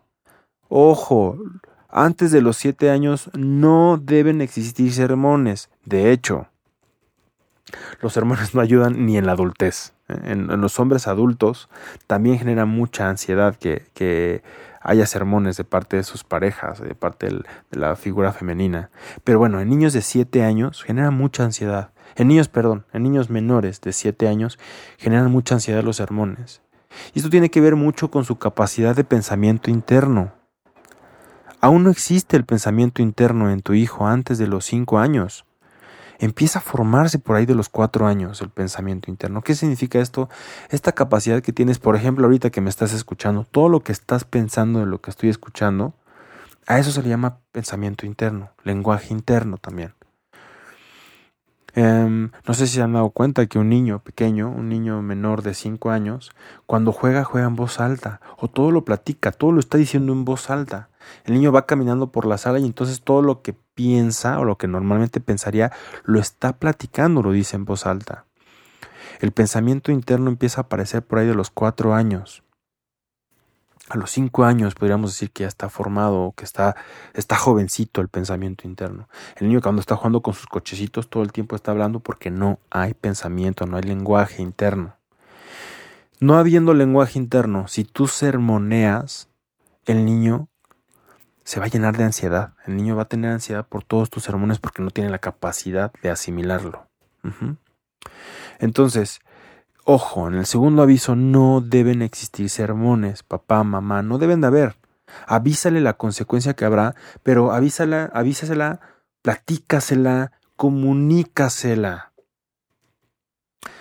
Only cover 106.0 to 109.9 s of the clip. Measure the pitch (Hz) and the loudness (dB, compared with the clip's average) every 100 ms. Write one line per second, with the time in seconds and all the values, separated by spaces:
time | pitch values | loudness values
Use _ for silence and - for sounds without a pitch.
106 | 110 101 - 123 131 139 107 107 110 - | -6 -6 -4 -2 -2 -2 0 2 0 -4
107 | - - - 123 120 117 143 - 160 156 | -18 -6 2 2 2 2 0 0 -2 -2
108 | 156 117 120 143 156 156 151 170 - _ | -4 -2 -2 -4 -4 -4 -4 -6 -14 _
109 | _ _ - 117 - 160 - 147 - | _ _ -4 -4 -4 -6 0 -2 2